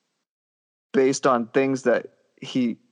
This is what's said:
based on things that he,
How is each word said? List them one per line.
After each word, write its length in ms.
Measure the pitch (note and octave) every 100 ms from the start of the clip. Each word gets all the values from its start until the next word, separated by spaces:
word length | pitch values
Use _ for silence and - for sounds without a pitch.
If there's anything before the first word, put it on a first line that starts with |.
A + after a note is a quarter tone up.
| _ _ _ _ _ _ _ _ _
based 320 | C3+ C3 C3+ C#3+
on 200 | A#2+ A2
things 340 | C3+ C3+ C3
that 240 | B2 A2 - _ _ _
he, 340 | - C3 A#2+ - _